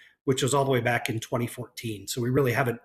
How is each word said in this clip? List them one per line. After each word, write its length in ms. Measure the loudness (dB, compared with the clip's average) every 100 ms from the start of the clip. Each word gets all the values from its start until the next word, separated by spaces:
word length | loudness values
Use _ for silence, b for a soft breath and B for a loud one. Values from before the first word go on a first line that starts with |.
| b b -2
which 180 | 0
was 100 | 2
all 120 | 2 4
the 60 |
way 100 | 2
back 260 | 2 0 -2
in 100 | -4
twenty 300 | -4 -4 -4
fourteen. 600 | -6 -12 -8 -8 -8 -6
So 140 | -4
we 80 | 0
really 220 | 2 2
haven't 300 | 2 0 -2